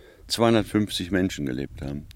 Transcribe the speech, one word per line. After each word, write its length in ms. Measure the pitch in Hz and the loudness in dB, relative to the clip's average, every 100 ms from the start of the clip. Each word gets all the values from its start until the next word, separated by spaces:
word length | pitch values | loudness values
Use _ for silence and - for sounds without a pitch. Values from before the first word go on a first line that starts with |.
| - - - | -20 -20 -8
zweihundertfünfzig 840 | - 117 113 98 107 104 - 87 | 2 4 4 4 0 0 -4 0
Menschen 340 | 95 92 - 69 | 2 0 -2 -6
gelebt 360 | 64 67 - | -4 -8 -8
haben. 240 | 69 71 - | -8 -8 -12